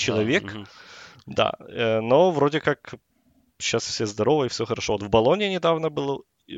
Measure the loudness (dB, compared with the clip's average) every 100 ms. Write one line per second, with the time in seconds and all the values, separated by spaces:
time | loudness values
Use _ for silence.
0 | -2 0 0 0 -4 -10 -14 -20 -20 -20
1 | -20 -20 -6 0 0 -2 -10 -2 0 0
2 | 4 6 6 4 2 2 -2 -4 -6 -20
3 | _ _ _ _ _ -10 -4 -2 -2 -4
4 | -4 0 2 2 0 -4 -4 -4 -2 -4
5 | 2 4 4 2 0 -2 0 0 -2 -4
6 | -4 -6 -10 _ -18